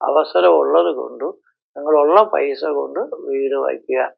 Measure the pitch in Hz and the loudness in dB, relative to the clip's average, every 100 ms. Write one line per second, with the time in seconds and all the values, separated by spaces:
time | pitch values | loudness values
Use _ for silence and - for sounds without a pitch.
0 | 135 147 - 180 180 156 139 160 175 131 | -2 0 0 2 4 4 4 2 0 -2
1 | 120 123 147 202 _ _ _ 143 147 151 | -8 -8 -10 -10 _ _ _ -10 0 2
2 | 147 185 220 - 139 135 160 143 135 143 | 4 4 4 0 -2 -4 -4 -4 -6 -6
3 | 254 - - 135 135 139 135 131 - 131 | -8 -8 -6 -4 -2 -2 -2 -4 -4 -2
4 | 127 | -4